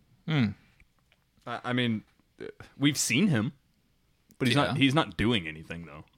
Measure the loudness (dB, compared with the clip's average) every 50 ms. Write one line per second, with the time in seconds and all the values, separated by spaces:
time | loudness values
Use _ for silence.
0 | _ _ _ _ _ -2 2 2 2 2 0 -6 _ _ _ _ -20 _ _ _
1 | _ _ _ _ _ _ _ _ _ -10 -10 -8 -6 -4 -2 0 0 0 -2 -4
2 | -6 _ _ _ _ _ _ -14 -14 -14 -14 -16 -20 -20 _ 0 0 2 2 0
3 | 0 0 2 2 4 4 4 2 2 0 -4 _ _ _ _ _ _ _ _ _
4 | _ _ _ _ _ _ _ -2 0 2 2 2 2 2 2 2 2 4 4 2
5 | 0 -2 -2 -2 0 0 0 0 -2 -6 -10 -12 -12 -12 -12 -12 -12 -14 -16 -18
6 | -20 -16 _